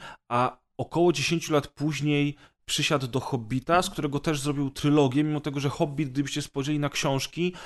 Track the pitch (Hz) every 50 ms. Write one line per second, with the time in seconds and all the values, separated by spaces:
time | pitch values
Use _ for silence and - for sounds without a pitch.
0 | - - - - _ - 120 120 127 131 - - _ _ _ - 120 - - 160
1 | 175 175 156 143 131 139 170 165 - 151 156 147 - - _ - 143 160 143 135
2 | 147 147 147 143 143 147 143 - - - _ _ _ - - 165 143 - 160 135
3 | 131 117 120 127 - - 143 120 110 107 127 131 - - 170 180 180 - - -
4 | 143 147 135 147 - 165 151 135 131 147 139 143 143 135 - - - 143 147 151
5 | 143 131 123 147 151 151 151 143 - 151 139 143 143 139 - - 170 151 139 135
6 | 156 131 123 139 139 139 - 151 139 - - 139 131 151 151 147 143 139 - -
7 | - 143 139 135 - - - 156 175 180 180 - -